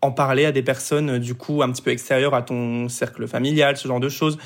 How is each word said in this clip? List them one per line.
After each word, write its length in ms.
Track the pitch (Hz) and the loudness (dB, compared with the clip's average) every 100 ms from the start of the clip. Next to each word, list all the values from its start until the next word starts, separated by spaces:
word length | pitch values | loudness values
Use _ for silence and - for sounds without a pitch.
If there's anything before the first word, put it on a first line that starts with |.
en 100 | 139 | 0
parler 340 | 123 139 135 151 | 2 2 4 2
à 60 | |
des 120 | 135 | 2
personnes, 480 | 127 127 - 147 151 | 0 -2 0 0 0
euh, 80 | 127 | -2
du 160 | 120 123 | -2 -6
coup, 260 | - 147 | -4 0
un 100 | 131 | 0
petit 100 | 127 | 0
peu 100 | - | -2
extérieures 420 | 127 - 135 139 | -4 0 2 4
à 80 | 131 | 2
ton 460 | 123 123 120 117 123 | 0 -4 -2 -2 -4
cercle 400 | 123 127 - 110 | -4 -6 -6 -6
familial, 500 | 120 131 151 143 139 | -2 0 4 4 2
ce 100 | 135 | -2
genre 120 | 123 | -2
de 100 | 131 | -2
choses. 280 | 139 156 151 | 0 -2 -2